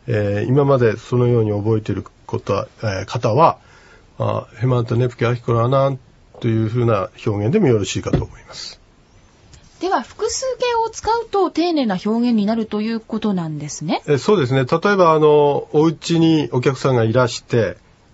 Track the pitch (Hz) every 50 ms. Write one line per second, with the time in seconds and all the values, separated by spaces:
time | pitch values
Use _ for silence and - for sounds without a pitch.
0 | - - 120 107 104 101 101 104 110 - 127 143 143 139 139 131 120 110 104 110
1 | - - - 123 123 123 120 120 110 107 104 104 101 110 113 110 110 - 98 95
2 | - - _ _ _ - - 107 - - 104 98 95 - _ - - 110 98 92
3 | 101 - - 120 - 120 107 135 165 151 - - _ - - - - - - -
4 | _ _ _ - 113 107 107 110 113 - - - 110 127 127 123 117 117 127 117
5 | 127 123 - - 123 117 123 120 - - 120 117 117 123 135 135 135 139 139 131
6 | _ _ _ _ _ _ - - - 123 113 113 110 110 113 123 120 117 113 101
7 | 95 - - - - 117 104 104 104 113 160 220 202 143 120 107 95 - - 110
8 | - - - - - - - - - - - - - - - - _ _ _ _
9 | _ _ _ - _ _ _ _ _ - - - - - _ - - 370 392 294
10 | 226 - - - 403 466 466 - - 523 494 480 508 494 480 466 453 453 440 -
11 | - 427 440 466 453 453 - 403 370 311 - - 330 359 339 302 262 220 190 180
12 | - 208 220 233 233 247 240 214 208 202 226 226 220 214 - 208 214 226 226 226
13 | 220 - - 214 220 220 202 180 165 160 156 147 147 151 - - 151 156 233 -
14 | - - 147 131 - - 214 190 143 113 135 135 135 127 - 165 - 208 202 190
15 | 180 165 160 156 156 151 147 147 147 143 143 - - - - 151 156 165 160 -
16 | - - 165 165 165 160 160 156 143 - - 127 123 147 135 - - 139 131 120
17 | 110 110 110 127 127 117 - - - - - 120 107 90 87 - _ _ _ _
18 | _ _